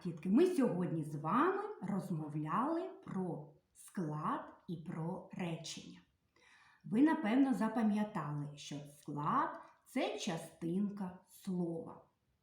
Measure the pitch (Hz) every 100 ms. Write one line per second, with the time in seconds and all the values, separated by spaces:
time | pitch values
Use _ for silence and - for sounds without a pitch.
0 | 180 151 185 220 370 - 226 180 170 160
1 | 147 147 156 233 339 403 415 - 185 -
2 | - 160 156 151 156 180 277 330 370 -
3 | - 190 185 156 - - _ - - -
4 | 156 151 175 302 - - - 160 151 160
5 | 165 185 - - 175 165 - - - -
6 | _ _ _ _ - - - _ - 208
7 | 302 320 208 254 269 202 220 240 214 208
8 | 214 180 147 147 143 - - 147 - -
9 | - 143 151 247 302 - - - - 254
10 | 392 - - 165 - - 170 185 208 208
11 | 185 180 - - - 180 170 165 - -
12 | - _ _ _